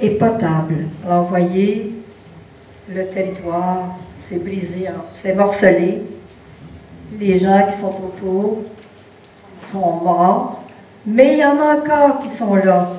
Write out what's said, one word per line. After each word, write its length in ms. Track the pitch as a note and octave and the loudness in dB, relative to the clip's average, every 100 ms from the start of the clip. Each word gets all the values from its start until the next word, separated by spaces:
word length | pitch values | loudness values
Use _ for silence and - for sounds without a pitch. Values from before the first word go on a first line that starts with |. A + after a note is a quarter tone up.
et 100 | G#3+ | -2
potable. 760 | - A3+ - E3 D#3+ D#3+ D#3 D#3+ - | 2 0 0 0 -2 -2 -4 -6 -8
Alors, 200 | F3+ F3 | -2 0
voyez, 680 | F3 F3+ F3 F#3+ G3+ A3+ A3+ - - - - - - - - - - | 0 0 0 2 0 0 -6 -10 -16 -20 -20 -20 -20 -20 -20 -20 -12
le 140 | F#3 F#3 | -8 -6
territoire, 920 | G3 F#3 F3+ E3+ E3+ F3+ F3+ F3+ - - - - | -4 -6 -6 -6 -4 -2 -2 -4 -10 -16 -20 -10
c'est 140 | F3 | -8
brisé, 460 | F#3 G3 E3+ F3+ F#3 | -6 -8 -8 -8 -8
hein, 140 | F3 - - | -8 -12 -10
c'est 120 | G3 | -4
morcelé. 680 | F#3+ G3+ - F#3+ E3 F3 A3 - - - - - - - - - - - G#3+ | 0 0 4 4 4 2 -2 -8 -14 -20 -20 -20 -20 -20 -20 -20 -20 -16 -4
Les 180 | G3+ F#3 | 2 4
gens 280 | F#3+ G3 G3+ | 6 4 4
qui 100 | - | 0
sont 140 | G3 F#3+ | -6 -8
autour 580 | F#3 - F#3+ F#3+ G#3+ A3 - - - - - - - - - - - | -10 -10 -4 -2 -2 -4 -8 -16 -20 -20 -20 -20 -20 -20 -20 -20 -12
sont 300 | G3 F3 E3+ | -4 -2 0
morts, 600 | F3 F3 F3+ - - - - - - - G#3+ | 0 2 4 2 -2 -10 -16 -20 -20 -14 -2
mais 280 | A3+ C#4+ | 4 6
il 40 | D4+ | 6
y 60 | |
en 140 | C#4+ C#4+ | 4 4
a 180 | D4+ D4 | 2 2
encore 460 | D4+ D4 C#4+ C4 | 2 4 4 2
qui 140 | - - | -4 -6
sont 200 | G#3+ G3 | 0 2
là. 320 | F#3+ F3+ F3+ | 4 2 2